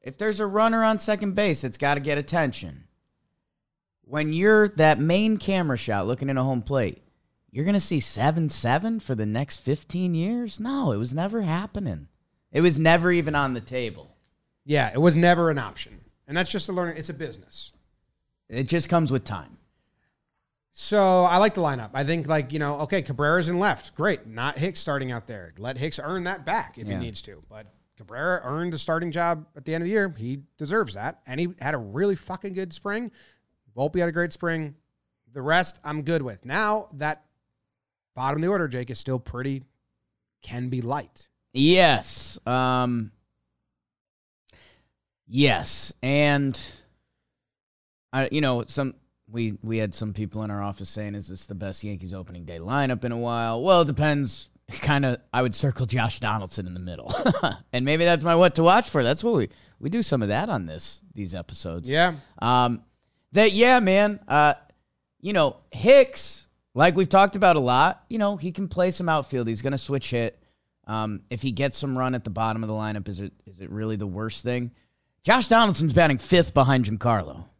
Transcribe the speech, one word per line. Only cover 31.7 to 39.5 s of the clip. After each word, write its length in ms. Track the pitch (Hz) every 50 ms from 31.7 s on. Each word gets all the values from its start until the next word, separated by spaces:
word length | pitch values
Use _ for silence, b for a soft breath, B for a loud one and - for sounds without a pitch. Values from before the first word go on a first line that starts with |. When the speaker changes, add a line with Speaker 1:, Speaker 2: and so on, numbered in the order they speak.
| 151
Speaker 2:
a 40 | 135
really 380 | 113 98 101 143 190 202 196
fucking 380 | 151 - - 190 185 - 196 185
good 180 | 185 190 175
spring. 380 | 165 - _ 202 202 226 240 214 b b b b b b b b _ _ _ _ _
Volpe 220 | 120 135 156 123 180
had 80 | 175 170
a 40 |
great 200 | 160 170 175 165
spring. 420 | - - - 170 165 160 156 147 143 _ _ _ _ _ _ _ _ _ _ 117 117
The 80 | 139
rest 360 | 127 151 160 180 180 - - - -
I'm 180 | 147 151 151
good 200 | 143 143 170 160
with. 220 | 135 123 101 - _
Now 420 | 123 143 196 220 208 214 220 - - 147
that 300 | 135 151 151 156 - _ _ _ _ _ _ _ _ _ _ _ _ _ _ _ _ _ _ _
bottom 240 | 123 127 135 147 151
of 40 |
the 60 | 165 180
order, 180 | 208 190 170
Jake, 240 | 139 123 127 120 117
is 80 | 123 -
still 200 | - - 131 123
pretty, 460 | 123 - - 120 127 139